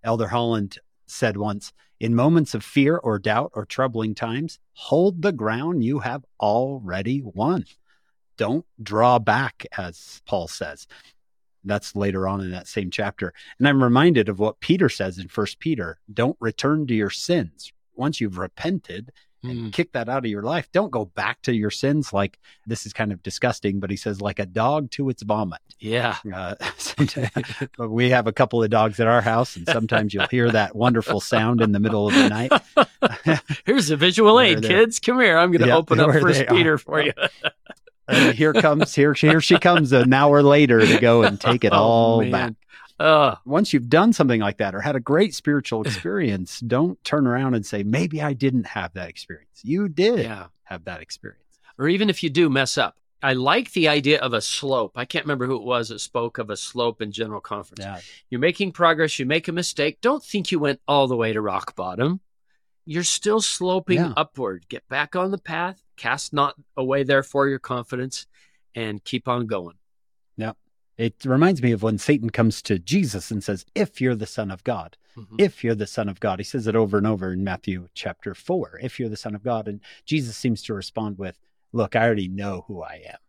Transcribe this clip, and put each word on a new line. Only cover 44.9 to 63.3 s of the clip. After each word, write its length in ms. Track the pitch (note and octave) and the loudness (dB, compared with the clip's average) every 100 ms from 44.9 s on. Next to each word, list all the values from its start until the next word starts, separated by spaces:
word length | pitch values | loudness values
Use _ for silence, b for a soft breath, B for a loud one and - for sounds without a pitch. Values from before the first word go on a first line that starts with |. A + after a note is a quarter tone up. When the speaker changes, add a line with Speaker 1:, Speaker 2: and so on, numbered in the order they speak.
| C#3 | -4
Speaker 1:
a 40 | |
great 340 | A#2 D3+ G#3 | 0 2 2
spiritual 480 | - - D3 - A2+ | 0 0 0 0 -4
Speaker 2:
<laughs> 60 | G#2+ | -4
Speaker 1:
experience, 720 | G2+ E3+ G3+ C#3 G2 F2 - | -4 -4 -2 -2 -2 -6 -10
don't 440 | A#2 B2 E3+ F#3 | -2 0 0 -2
turn 220 | - D3+ C3 | -4 0 2
around 300 | B2 C3+ A#2+ | 0 0 -2
and 100 | G2 | -4
say, 160 | G#2 | -4
"Maybe 400 | G2+ B2+ F3 D3+ | -2 -2 -2 -4
I 120 | D3 | -6
didn't 340 | B2+ C3+ B2+ G2+ | 0 0 0 -4
have 260 | G#2+ F2 | -8 -8
that 160 | F#2+ E2+ | -10 -14
experience." 500 | - - E2 _ _ | -14 -18 -20 _ _
You 260 | G#3 E3+ G3+ | -6 -2 -2
did 300 | D3+ G3+ A#3 | 0 0 2
Speaker 2:
Yeah. 300 | A2+ G#2 F2 _ _ | -4 -8 -16 _ _
Speaker 1:
have 180 | F2+ F2 | -14 -12
that 160 | E2+ | -14
experience. 400 | - - - _ _ _ b - | -16 -18 -18 _ _ _ b -4
Speaker 2:
Or 80 | C#3+ | 0
even 220 | F#3+ G#3 | 2 0
if 100 | E3+ | 0
you 80 | E3 | -2
do 180 | C#3+ E3 | 2 2
mess 300 | C3+ C3 - | 2 0 0
up. 180 | G#2+ _ _ _ | -4 _ _ _
I 100 | C#3 | -2
like 380 | B2+ C3 G3+ B3+ | 0 2 0 0
the 160 | F#3 D#3 | 0 2
idea 320 | D3 C#3 D3+ | 2 2 0
of 120 | C3 | 0
a 80 | A#2 | -4
slope. 500 | - - C#3 C3 G#2+ B2 | -4 -6 -2 -2 -2 -8
I 60 | B2 | -8
can't 200 | E3 C#3+ | -6 -4
remember 220 | C3+ B2 | -4 -4
who 80 | C3 | -4
it 80 | |
was 260 | A2+ B2 A2+ | -2 -4 -4
that 80 | G#2+ | -10
spoke 400 | - A#2+ A#2 - | -8 -6 -6 -8
of 140 | G#2+ | -10
a 60 | G2+ | -8
slope 440 | - B2 A#2+ A2+ | -8 -4 -4 -4
in 100 | G#2+ | -12
General 300 | G#2 A2 G#2 | -8 -8 -8
Conference. 380 | - G#2 F#2+ - | -10 -12 -12 -14
Speaker 1:
Yeah. 200 | G2 F#2 B B _ | -14 -14 B B _
Speaker 2:
You're 100 | B2 | -2
making 340 | D#3+ F3 G3 | -2 -2 -8
progress. 440 | - E3+ D#3 D#3 - | 0 2 2 0 -2
You 80 | B2+ | -2
make 220 | D#3+ E3+ | -2 -2
a 40 | |
mistake. 480 | E3 E3+ - D3 - | -6 -6 -4 -4 -2
Don't 220 | A#3 C#4+ | -2 -2
think 280 | - G#3 E3+ | -4 -6 -4
you 80 | E3+ | -2
went 200 | C#3+ C3+ - | -2 -4 0
all 200 | C#3+ C3+ | 2 2
the 80 | B2 | 0
way 160 | A2+ | -2
to 80 | G#2+ | -2
rock 340 | G#2 F#2+ - - | -2 -4 -8 -10
bottom. 440 | F#2 F#2 C#3 F#3 _ _ _ _ _ _ - | -10 -4 -2 -4 _ _ _ _ _ _ -10
You're 160 | D#3 | -6
still 380 | F3 - G#3 | -4 -2 0